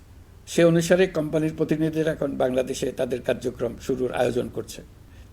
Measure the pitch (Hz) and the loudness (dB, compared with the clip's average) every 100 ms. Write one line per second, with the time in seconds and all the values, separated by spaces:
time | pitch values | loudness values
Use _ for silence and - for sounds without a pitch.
0 | - - - - - - 170 170 165 180 | -20 -20 -20 -20 -4 4 6 6 4 4
1 | 185 160 151 156 156 156 156 156 160 156 | 4 0 0 0 0 0 0 0 0 0
2 | 160 151 143 135 131 127 139 127 135 113 | -2 0 -2 0 0 0 -2 -2 -4 -4
3 | 127 123 120 120 123 110 120 104 - 127 | -4 -2 -2 -2 -4 -4 -6 -4 -4 -2
4 | 127 - 127 120 113 113 - - - - | -2 0 0 0 -2 -6 -10 -12 -18 -20
5 | - - - | -20 -20 -6